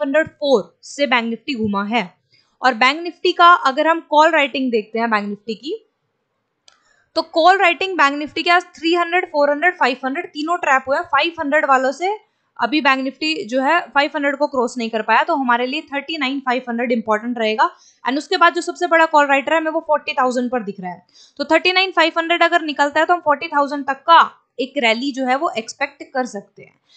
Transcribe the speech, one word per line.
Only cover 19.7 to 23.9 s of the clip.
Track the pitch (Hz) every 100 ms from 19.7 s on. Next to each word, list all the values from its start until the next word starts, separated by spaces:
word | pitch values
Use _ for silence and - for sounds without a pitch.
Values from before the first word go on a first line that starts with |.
वो | 320
फ़ोर्टी | 311 294 294
थाउजेंड | 294 254 247 247
पर | 247
दिख | 202 190
रहा | 180
है, | 175 _ _ _ -
तो |
थर्टी | 285 311 359
नाइन | 370 381
फ़ाइव | 349 320 330
हंड्रेड | 330 339
अगर | 339 339
निकलता | 320 277 285 311
है | 330
तो |
हम | 349
फ़ोर्टी | 311 285 330
थाउजेंड | 294 285 285
तक | 269